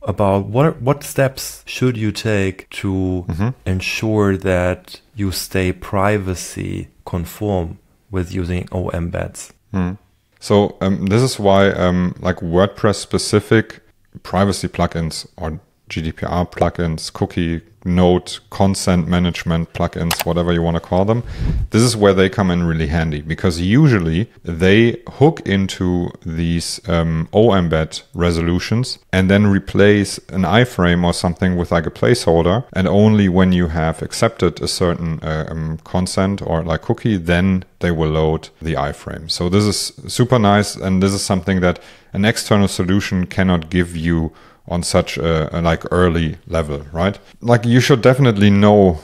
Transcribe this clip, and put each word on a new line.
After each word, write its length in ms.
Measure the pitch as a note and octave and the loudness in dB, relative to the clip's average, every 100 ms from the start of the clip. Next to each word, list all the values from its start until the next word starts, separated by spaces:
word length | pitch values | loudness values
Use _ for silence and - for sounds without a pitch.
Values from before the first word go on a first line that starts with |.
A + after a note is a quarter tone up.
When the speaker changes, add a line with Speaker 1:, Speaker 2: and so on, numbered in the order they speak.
Speaker 1:
about 440 | - F#2 G2+ G2 G2 | -8 0 2 2 0
what, 340 | A2 D#3 - | 0 0 0
what 220 | A#2 C#3+ | -2 -2
steps 640 | - - C3+ - - - - | -4 -2 -2 -2 -12 -14 -16
should 300 | - B2+ A2+ | -2 -2 0
you 160 | G#2+ | -4
take 580 | G2+ A2+ G#2 F#2+ F#2 - | -4 -2 0 -2 -6 -14
to 560 | - G2+ F#2+ F#2 F#2 F2 | -8 -4 -2 -2 -2 -4
Speaker 2:
Mm-hmm. 200 | E2 A2 C3 - | -4 -4 -4 -4
Speaker 1:
ensure 720 | F#2 - - A2 G#2+ G2+ F#2+ | -4 -4 -4 -2 0 2 0
that 640 | F#2+ F2+ F2+ F2+ - - _ - | 0 0 0 -4 -8 -20 _ -8
you 160 | G2 | -6
stay 400 | F2 - G2 F#2 | -6 -6 -2 -2
privacy 1160 | F2+ - G2+ G2 G#2 F#2+ F2 - - F#2+ F#2 F2 _ | -4 -6 -2 0 0 -2 -6 -8 -10 -8 -8 -10 _
conform 760 | - F2+ E2 - G#2 F#2+ E2+ F2 _ _ _ | -8 -6 -6 -6 -2 -2 -2 -8 _ _ _
with 220 | G2 F2 | -6 -4
using 360 | F#2+ F2 F2+ - | -4 -4 -4 -4
O 180 | F#2 F2+ | -6 -4
embeds? 600 | F2 E2+ F2 F2 - - _ _ | -4 -6 -6 -8 -10 -18 _ _
Speaker 2:
Hmm. 220 | G2 F2+ G2 _ _ _ _ | -4 -4 -6 _ _ _ _
So, 360 | - G#2 G2+ - | 2 2 2 0
um, 240 | F#2+ G2 F#2+ | -2 0 0
this 120 | G#2+ | 2
is 180 | C3 - | 2 0
why, 300 | G2+ G2 G2 | 2 4 4
um, 460 | - F2+ F2+ F2+ - | 2 0 0 -2 -4
like, 180 | F#2 F#2 | -4 -4
WordPress 580 | E2+ E2+ G2+ - A2 | -2 2 2 0 -2
specific 840 | G2 - F#2+ - G#2+ - A2 G#2+ - _ _ _ - | -2 -4 -6 0 -2 2 0 0 -8 _ _ _ -20
privacy 460 | - C3 G2+ - F2+ | -6 0 0 0 -6
plugins 600 | - E2+ E2+ D#2+ - - - | -2 -2 -2 -6 -8 -14 -10
or 240 | E2 D2+ - _ _ | -10 -10 -14 _ _
G 100 | - | -6
D 120 | D#2+ | -6
P 120 | - | -6
R 220 | - F2 F2+ | -4 -2 -4
plugins, 640 | - F2 - E2+ D#2+ - | -2 -2 0 -4 -4 -8
cookie, 480 | - G2 - E2+ E2 - _ | -6 -4 -2 -4 -4 -8 _
node, 540 | F#2 F2+ F2+ F2+ - - - | -2 2 4 4 0 -10 -16
consent 580 | - G2 G2 - F2+ E2 | -2 0 0 0 0 2
management 640 | F2+ F2+ E2 - E2 E2 | 0 0 -2 -2 -2 -4
plugins, 540 | - F2 F2 E2+ - - | -4 -6 -4 -4 -4 -2
whatever 260 | E2+ F2 | -2 0
you 100 | E2+ | 0
wanna 160 | E2 E2+ | 0 -2
call 260 | - F2+ | -2 0
them, 180 | G2 A#2 - - - - - | 0 -2 -4 -6 -2 -2 0
this 100 | A2 | 2
is 160 | B2 A2 | 2 4
where 160 | G2+ | 4
they 160 | F#2+ F#2+ | 4 2
come 220 | F#2+ F#2+ | 2 0
in 120 | F2 | 0
really 260 | E2+ D#2+ D#2 | 0 -2 -2
handy, 340 | E2 E2 D2 | 0 -2 -4
because 360 | D#2 D#2+ F#2+ E2 | -6 -4 -2 0
usually 720 | F2 A#2 D#3 A2 E2 D#2+ A2+ _ | 2 4 4 4 2 0 -2 _
they 560 | - E2 F#2 G#2 A#2 A2+ - | -10 0 4 4 4 0 -8
hook 280 | - C#3+ D#3+ - | 2 2 2 -2
into 640 | G2 F#2+ - F2+ F2+ F2 - | -2 -2 -2 -2 -2 -4 -8
these, 560 | - D#2+ E2+ E2+ - - - | -10 -4 -2 -2 -4 -8 -4
um, 380 | E2+ E2 D#2+ E2 | -2 0 -2 0
O 160 | G2+ A2+ | 4 4
embed 540 | G2 F2 D#2+ D#2+ - - | 4 2 0 -2 -6 -14
resolutions 840 | F#2+ F2 E2 E2+ F2 - G#2+ - - _ | -2 0 0 0 -2 0 -2 -2 -8 _
and 180 | F#2 F#2+ | 0 4
then 160 | G2+ - | 4 4
replace 720 | G3 G3 G2 G2+ G#2 G2 - - | 2 0 4 6 6 2 -4 -8
an 140 | - | -4
iframe 640 | F2 G#2 B2 - F2 F2 | 2 2 2 2 2 4
or 100 | F2 | 2
something 420 | E2+ F#2 E2+ F#2 F2+ | 0 -2 -2 -2 0
with, 160 | E2+ | 0
like, 140 | E2+ D#2+ | 0 -2
a 40 | |
placeholder. 760 | - A2+ A#2+ - E2 E2+ G#2 C3+ | -2 0 2 2 2 4 0 -2
And 120 | - F#2 | -2 0
only 420 | G2 G#2+ G#2+ G2 | 4 4 6 4
when 240 | F2+ F#2 | 4 4
you 160 | F2+ F2 | 4 0
have 340 | D#2+ D#2+ D#2+ | 0 -2 -4
accepted 580 | - - - - F2 - | -8 -2 -2 0 -2 0
a 80 | - | -6
certain, 500 | - F2+ E2+ E2 D#2+ | -2 -2 -2 -4 -6
uh, 260 | D#2+ D#2 - | -6 -6 -6
um, 300 | D#2+ D#2+ D#2+ | -6 -6 -8
consent 640 | - F2+ F2+ - F#2+ G2+ | -6 -4 -2 -2 -2 -2
or, 200 | - E2 | -2 -4
like, 200 | E2 D#2+ | -2 -4
cookie, 340 | - A#2+ A#2+ G2+ | -2 -4 0 -2
then 480 | E2 F2 F#2+ F#2 - _ | 0 2 2 0 -4 _
they 120 | F2 | -2
will 200 | E2 D#2 | 0 0
load 400 | D#2 D#2 D#2 - - | 0 0 -2 -6 -10
the 140 | D#2+ | -6
iframe. 560 | D2 C#2+ D2 - C#2 D#2+ | -4 -4 -6 -12 -14 -10
So 180 | - F2 | -6 0
this 160 | F#2+ | 2
is 480 | G#2 F#2+ - - - | 2 -2 -6 -10 -8
super 260 | - A#2+ B2+ | -2 2 4
nice, 380 | G#2 G2+ G2+ - | 4 4 2 -4
and 260 | F#2+ F#2+ | -2 2
this 120 | G2 | 2
is 80 | G2 | 0
something 380 | - G2 F2 F#2 | -2 -2 0 0
that 200 | F2+ F2 - - _ | 0 -2 -8 -20 _
an 140 | - G#2 | -2 -2
external 420 | A#2 - G#2+ G2 | -2 0 2 2
solution 580 | - F2+ G2 - F#2+ F2+ | 0 0 0 0 -2 -2
cannot 440 | - F#2 F2 - | 0 0 0 0
give 260 | F2+ F2 E2+ | -2 -2 -2
you 360 | E2 E2 D#2+ - - _ - | -2 -2 -2 -8 -20 _ -8
on 140 | F2 | -6
such 320 | E2 F2+ E2 - | -2 0 -2 -4
a, 420 | E2 E2 D2+ E2+ | -2 -2 -2 -2
a, 20 | |
like, 220 | E2+ E2 - | 0 -2 -2
early 460 | F2 F2+ E2 D#2+ E2 - | 2 2 2 -2 -6 -6
level, 400 | E2 D2+ C#2+ D2 | -4 -4 -6 -8
right? 260 | D#2+ F#2 - - - | -4 -2 -4 -12 -10
Like, 240 | A#2 A#2+ | 0 2
you 160 | A#2+ A#2+ | 4 2
should 220 | A#2+ C#3 | 4 4
definitely 480 | A#2 C3 C3+ G#2 G2+ | 4 4 4 4 4
know 500 | G2+ G#2 G#2 F#2+ E2 | 6 6 6 6 2